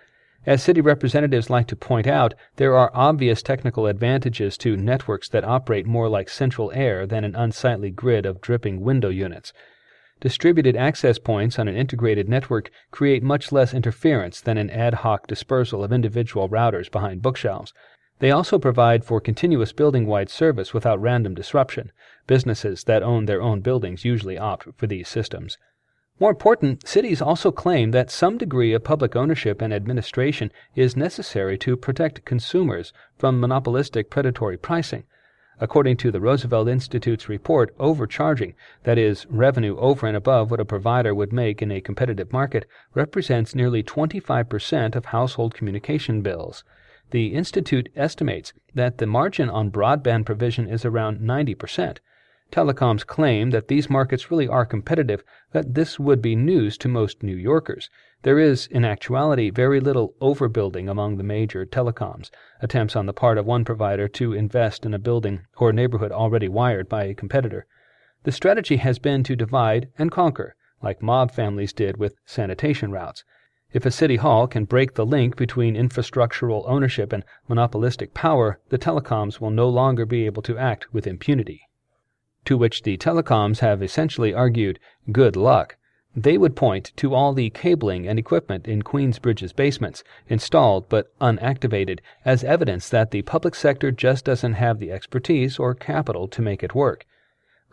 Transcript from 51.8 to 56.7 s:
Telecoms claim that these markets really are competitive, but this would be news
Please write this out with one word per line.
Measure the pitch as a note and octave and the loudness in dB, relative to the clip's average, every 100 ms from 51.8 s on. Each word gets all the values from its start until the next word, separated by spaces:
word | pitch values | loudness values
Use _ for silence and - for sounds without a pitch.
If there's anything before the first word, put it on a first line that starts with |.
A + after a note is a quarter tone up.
| - - _ _ _ _ _ | -6 -8 _ _ _ _ _
Telecoms | - D3 C3 B2 G#2+ - | 0 0 2 2 2 -2
claim | - D3 G#2+ B2 | 0 2 2 2
that | A2+ - | 0 0
these | C#3+ C#3+ | 0 2
markets | C3+ C3 B2+ - | 0 0 -2 0
really | E3 B2+ | 0 2
are | B2+ A#2 | 0 0
competitive, | G#2+ - E3 A#2+ G2+ - _ _ | -4 -2 0 0 -2 -6 _ _
but | D3 C3 C#3 | -4 -2 -2
this | D#3+ - | -2 0
would | C#3 B2+ | 2 4
be | A#2 A2+ | 4 2
news | D3 F3+ G#2 | 2 2 2